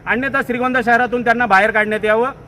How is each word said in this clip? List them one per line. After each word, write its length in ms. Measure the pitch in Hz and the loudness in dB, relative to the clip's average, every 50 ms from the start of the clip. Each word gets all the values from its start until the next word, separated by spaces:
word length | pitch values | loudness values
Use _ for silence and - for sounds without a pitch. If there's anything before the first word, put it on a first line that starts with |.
| - | -6
अन्यथा 360 | 175 208 247 269 269 233 269 | -4 -4 -4 -4 -2 -4 -4
श्रीगोंदा 380 | - - 240 240 254 254 254 254 214 | -4 -4 -4 -4 -2 -2 -2 0 2
शहरातून 380 | 240 233 240 247 226 240 247 226 | 2 2 2 2 0 -2 -2 0
त्यांना 220 | 233 233 240 247 | 0 0 2 2
बाहेर 260 | 214 196 190 202 220 | 2 2 4 4 2
काढण्यात 340 | 208 214 214 214 214 214 208 | 2 0 0 0 -2 -2 0
यावं, 240 | 214 214 220 247 269 269 - - | 0 2 2 0 -2 -4 -10 -16